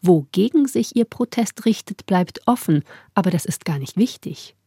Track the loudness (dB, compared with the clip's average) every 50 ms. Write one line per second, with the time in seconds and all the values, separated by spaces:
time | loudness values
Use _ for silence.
0 | 6 6 4 4 4 -2 -2 0 0 2 4 2 2 2 0 -2 -2 -2 0 -2
1 | -2 -2 -2 -6 -6 -4 -2 -2 -2 -2 -4 -4 0 0 0 0 -2 -14 -14 -14
2 | -6 0 0 0 0 0 -4 -4 _ 0 0 0 2 0 0 0 0 _ -16 -20
3 | -20 _ _ 0 0 0 0 -2 -2 -4 -8 -8 -6 -6 -6 -6 -6 -6 0 0
4 | 0 0 -2 -8 -14 -14 -14 -14 -18 -20 _ _ _